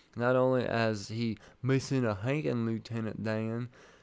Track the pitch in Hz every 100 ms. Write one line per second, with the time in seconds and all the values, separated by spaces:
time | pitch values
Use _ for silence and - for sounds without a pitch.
0 | _ 110 120 127 131 127 113 117 113 107
1 | 98 110 117 104 - - 123 135 - 135
2 | 117 98 120 147 151 120 113 113 - 113
3 | 110 - 104 110 110 117 120 - - -